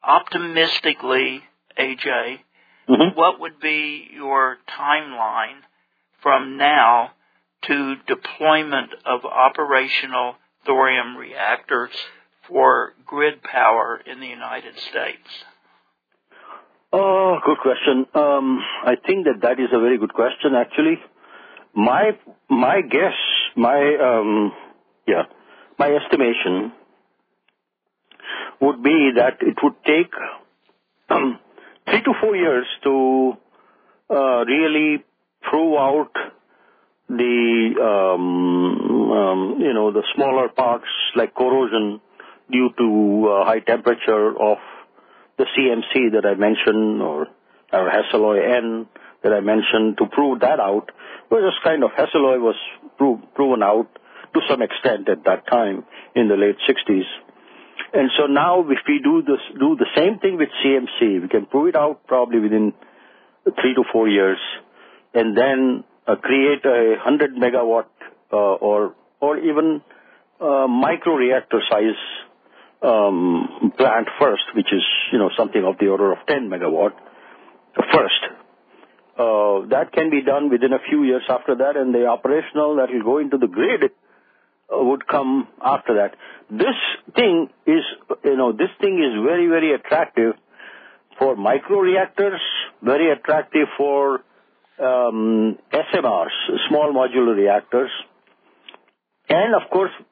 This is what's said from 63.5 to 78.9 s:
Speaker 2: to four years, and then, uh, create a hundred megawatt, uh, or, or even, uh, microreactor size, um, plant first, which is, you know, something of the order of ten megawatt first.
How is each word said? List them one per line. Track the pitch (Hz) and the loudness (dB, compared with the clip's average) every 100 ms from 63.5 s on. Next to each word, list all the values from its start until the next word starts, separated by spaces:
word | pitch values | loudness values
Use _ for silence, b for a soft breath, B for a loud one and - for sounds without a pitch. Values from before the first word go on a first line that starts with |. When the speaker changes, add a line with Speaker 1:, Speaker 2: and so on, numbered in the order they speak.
| - 131 | 0 -2
Speaker 2:
to | 127 120 | 0 0
four | 113 110 | 2 2
years, | 101 95 95 - - - b b b b | 4 2 0 -6 -14 -18 b b b b
and | 120 113 104 | -2 0 2
then, | 131 131 131 127 - _ - | 2 2 0 -2 -8 _ -4
uh, | 104 | -4
create | - 135 135 143 143 | 0 2 2 2 0
a | 120 113 110 | 2 2 0
hundred | 117 147 147 | 0 0 0
megawatt, | 127 120 123 117 117 113 _ - _ _ | 0 -2 0 0 0 -2 _ -20 _ _
uh, | 104 | 0
or, | 101 95 104 104 101 - _ _ | 0 0 0 0 -2 -6 _ _
or | 143 151 | -2 0
even, | 160 151 160 151 _ b b b b _ | -2 0 0 -2 _ b b b b _
uh, | 160 139 135 | -2 0 2
microreactor | 123 135 165 170 156 123 127 - 113 - | 0 0 0 0 0 2 0 0 -2 0
size, | 107 110 107 - - - _ b b b b | 0 0 -4 -10 -16 -18 _ b b b b
um, | 120 110 101 92 90 87 - - - - | 0 2 2 2 0 0 -4 -2 -2 2
plant | 127 113 110 - | 2 2 -2 0
first, | 143 104 - | 0 0 -4
which | 110 95 | -4 -2
is, | 98 - - - | 0 0 -2 -2
you | - | 0
know, | 95 - | -2 0
something | 110 110 | -2 0
of | 92 92 | 0 0
the | 101 | 0
order | 95 98 | 2 2
of | 90 - | 0 -2
ten | 147 117 | -4 -2
megawatt | 92 85 - 104 - - B B B B B _ - - | -4 -2 0 0 -2 -20 B B B B B _ -4 2
first. | 156 110 - - - - _ _ b b | 2 2 -2 -4 -14 -20 _ _ b b